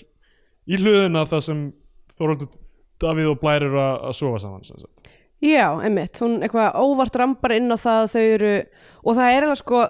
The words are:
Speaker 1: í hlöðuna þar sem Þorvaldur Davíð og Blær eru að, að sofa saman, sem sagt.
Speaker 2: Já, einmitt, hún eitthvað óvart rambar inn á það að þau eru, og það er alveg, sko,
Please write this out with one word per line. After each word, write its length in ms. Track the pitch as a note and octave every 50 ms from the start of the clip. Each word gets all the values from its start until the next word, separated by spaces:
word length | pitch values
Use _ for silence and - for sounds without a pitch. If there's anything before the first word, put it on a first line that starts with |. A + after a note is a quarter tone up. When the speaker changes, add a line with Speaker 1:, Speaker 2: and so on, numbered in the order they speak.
| - _ _ _ _ _ _ _ _ _ _ _ - -
Speaker 1:
í 100 | F3+ G3
hlöðuna 480 | F#3+ G#3+ G#3 G3 G3 F3+ E3 D#3+ D#3
þar 160 | D3 E3 D#3
sem 320 | C#3+ D#3+ D#3 D3+ D3 C#3 - _ _ - _ - - _ _ -
Þorvaldur 300 | E3 D#3 D#3 C3+ C#3+ - - - - - _ _ _ _ _ -
Davíð 300 | - - - D#3+ D#3 D#3
og 80 | D3 B2+
Blær 200 | D3+ D3+ D3 D3 C#3+
eru 140 | C#3 C3+ C#3
að, 260 | C3+ C3+ C3 - -
að 80 | C3 B2+
sofa 260 | - D3+ C3 A#2 G#2
saman, 240 | G2+ G2+ F#2+ F#2 -
sem 140 | - - -
sagt. 320 | - - _ _ _ - _ _ _ _ _ -
Speaker 2:
Já, 320 | D4 D4 D#4 C#4 G#3+ D#3+ D3+ D#3+
einmitt, 380 | - A3 G#3 F#3 D#3 F3 - -
hún 200 | A#3+ A#3 A#3 G#3
eitthvað 340 | D3 A3+ - A3+ A3 G3 -
óvart 400 | - B3 C#4 C#4+ C4 C4 - -
rambar 360 | A#3+ B3 C4+ C4 - - A#3+
inn 180 | A3+ A3+ B3 A#3+
á 80 | A#3 A3
það 260 | - A#3+ A3+ A3 A3
að 80 | G#3+
þau 140 | - A#3 A3 A3 A3
eru, 320 | G#3 G#3 G#3 G3+ G3 - - _ _ - - - - -
og 120 | - A#3 B3+
það 140 | B3+ B3 B3
er 100 | C4+ D4
alveg, 140 | D4+ C#4+ C#4
sko, 220 | - - A#3+ A#3+ A#3 -